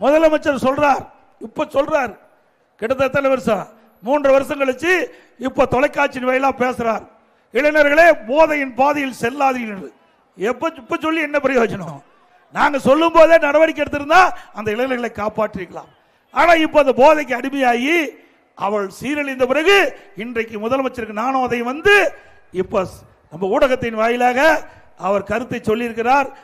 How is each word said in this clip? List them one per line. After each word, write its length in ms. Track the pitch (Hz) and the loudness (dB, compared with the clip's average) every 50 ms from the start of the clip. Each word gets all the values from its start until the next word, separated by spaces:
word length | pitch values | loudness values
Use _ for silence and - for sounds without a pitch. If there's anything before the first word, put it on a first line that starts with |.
முதலமைச்சர் 680 | 202 269 294 311 320 311 311 294 302 311 277 220 - 262 | 0 2 4 4 4 4 2 0 0 -2 -2 0 0 -2
சொல்றார், 400 | 277 285 294 285 262 - - - - _ _ _ _ _ | 0 2 2 2 0 0 -4 -10 -20 _ _ _ _ _
இப்ப 260 | - 226 - - 302 | -20 -10 -8 -6 -6
சொல்றார், 540 | 294 - 269 294 302 311 285 254 220 180 - _ _ _ _ _ _ _ _ _ _ _ | -2 -2 -2 0 0 0 -2 -2 -4 -8 -14 _ _ _ _ _ _ _ _ _ _ _
கிட்டத்தட்ட 280 | _ 202 226 262 254 277 | _ -6 -4 -2 -2 -2
எத்தனை 240 | 262 269 285 277 269 | -2 0 0 0 0
வருஷம், 400 | 269 254 - 233 214 180 151 - - _ _ _ _ _ 175 | 0 0 0 -2 -2 -2 -4 -8 -16 _ _ _ _ _ -4
மூன்றரை 260 | 226 285 294 277 269 | -2 -2 0 2 4
வருஷம் 300 | 269 269 269 269 302 277 | 4 2 2 0 -4 -2
கழிச்சு 440 | 277 262 262 262 311 349 370 339 269 - - - - _ _ - | -2 -2 -2 -2 0 0 0 0 0 -4 -8 -14 -20 _ _ -10
இப்ப 280 | 240 262 262 285 262 | -8 -4 0 0 0
தொலைக்காட்சியின் 640 | 247 - 254 294 294 - 285 285 277 277 254 247 254 | 2 2 0 0 0 0 0 -2 -2 -2 -4 -4 -2
வாயிலா 200 | 254 262 277 269 254 247 | -2 0 0 -2 -2 -2
பேசுறார். 500 | 247 254 240 - 233 226 214 180 - - _ _ _ _ _ _ _ _ | -2 -4 -4 -4 -4 -4 -4 -6 -8 -14 _ _ _ _ _ _ _ _
"இளைஞர்களே, 760 | - 240 285 302 302 311 294 285 294 320 339 339 302 - 202 | -2 0 0 2 4 4 4 4 4 6 6 6 4 2 -2
போதையின் 480 | 220 269 311 320 302 302 294 269 269 233 | -2 2 2 2 2 2 -2 -4 -4 -2
பாதையில் 400 | 226 269 294 294 294 277 262 226 - | 0 0 0 0 0 -4 -6 -6 -6
செல்லாதீர்கள்" 480 | 226 233 262 285 277 269 262 247 233 220 | -6 -6 -2 -2 -2 -2 -2 -2 -6 -10
என்று. 240 | 202 185 180 - - _ _ _ _ _ _ _ _ | -10 -12 -14 -16 -18 _ _ _ _ _ _ _ _
எப்ப, 360 | 180 185 233 247 240 320 330 320 | -6 -6 -6 -4 -4 -6 -6 -6
இப்ப 200 | 311 233 - 330 330 | -8 -8 -8 -6 -4
சொல்லி 200 | 311 320 320 330 | -4 -4 -2 -2
என்ன 180 | 302 294 294 285 | -4 -4 -2 -2
பிரயோஜனம்? 640 | 285 269 269 240 226 196 185 196 170 156 143 139 - _ _ _ _ _ _ _ _ _ | -2 0 0 0 0 0 -2 -8 -12 -14 -16 -16 -20 _ _ _ _ _ _ _ _ _
நாங்க 260 | 143 190 254 302 294 262 | -4 -2 0 0 0 0
சொல்லும் 340 | - 247 277 311 330 339 | 2 2 2 4 2 4
போதே 260 | 330 330 311 320 330 320 | 6 6 6 8 6 4
நடவடிக்கை 460 | 302 285 285 302 320 320 - 302 294 | 4 2 2 4 2 2 2 -2 -4
எடுத்திருந்தா 460 | 285 294 285 277 285 320 359 240 - - - - - - | -4 -4 -6 -2 2 4 4 4 4 2 -4 -14 -16 -14
அந்த 160 | 208 214 214 | -10 -8 -6
இளைஞர்களை 400 | 208 233 254 269 254 240 240 214 - | -4 -4 -4 -4 -4 -6 -6 -8 -8
காப்பாற்றிருக்கலாம். 840 | 208 208 214 - 220 214 208 214 196 180 151 160 160 - - _ _ _ _ _ _ _ _ | -6 -6 -6 -4 -4 -4 -4 -6 -10 -12 -12 -14 -16 -18 -18 _ _ _ _ _ _ _ _
ஆனா 220 | - 262 311 339 339 | -2 2 4 4 4
இப்ப 280 | 320 311 302 277 302 277 | 4 2 2 2 4 4
அந்த 80 | 269 | 4
போதைக்கு 400 | 233 233 262 311 311 302 294 240 | 4 6 6 6 6 4 0 -4
அடிமையாகி 720 | 254 240 254 269 277 277 262 240 240 240 254 294 339 349 294 - - - _ _ _ _ _ _ _ | -6 -6 -6 -6 -4 0 0 2 2 0 0 0 0 0 0 -2 -6 -14 _ _ _ _ _ _ _
அவள் 360 | - 175 202 214 208 196 190 - - | -8 -4 -4 -2 -4 -4 -6 -8 -10
சீரழிந்த 440 | 220 254 294 294 285 277 262 254 254 | -8 -6 -6 -4 -6 -6 -4 -2 -2
பிறகு 520 | 240 262 294 320 415 508 494 339 - - - - - - | 0 0 2 2 4 4 4 2 0 -4 -10 -18 -18 -14
இன்றைக்கு 520 | 180 220 247 240 226 220 226 226 208 214 226 | -12 -12 -8 -6 -6 -8 -6 -8 -8 -6 -4
முதலமைச்சருக்கு 440 | 262 277 269 247 254 - 220 214 | -4 -2 -4 -4 -6 -8 -10 -8
நானும் 300 | 208 208 233 262 269 262 | -8 -6 -4 -2 -2 -2
அதை 200 | 254 240 233 240 | -2 -2 -4 -4
வந்து 500 | 233 247 269 311 330 403 415 403 359 - - - - - - - _ _ | -4 -6 -8 -2 2 2 4 4 2 0 -4 -8 -14 -20 -20 -20 _ _
இப்ப 360 | - 120 123 - 123 - - 107 - - - - _ _ _ _ | -8 -8 -6 -4 -4 -4 -4 -4 -8 -16 -20 -20 _ _ _ _
நம்ம 280 | - 165 196 190 226 294 | -10 -8 -4 -2 0 2
ஊடகத்தின் 360 | 294 254 254 254 240 233 226 | 2 2 2 -2 -4 -4 -4
வாயிலாக 720 | 220 220 233 240 247 247 247 240 254 294 320 302 - - - - - - - _ - | -2 -2 0 0 0 0 0 2 2 2 2 2 0 -2 -10 -18 -20 -20 -20 _ -8
அவர் 240 | 170 190 202 196 | -4 -2 -2 -2
கருத்தை 380 | 196 - 208 240 254 233 247 233 | -2 -4 -6 -6 -6 -6 -8 -6
சொல்லியிருக்கிறார். 720 | - 220 214 240 240 233 214 226 226 240 269 285 269 - - - | -4 -4 -2 -2 -4 -6 -6 -4 0 2 2 2 0 -2 -6 -16